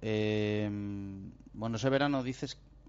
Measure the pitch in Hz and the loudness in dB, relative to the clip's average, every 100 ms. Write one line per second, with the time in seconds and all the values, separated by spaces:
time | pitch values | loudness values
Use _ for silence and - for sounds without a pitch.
0 | 110 107 107 107 107 107 104 101 101 101 | 0 2 4 4 2 2 0 -2 -4 -6
1 | 98 98 107 - - 104 113 113 131 135 | -6 -8 -12 -14 -14 -6 -2 0 4 4
2 | 143 139 123 127 139 - - - | 4 2 -2 -4 -6 -8 -16 -20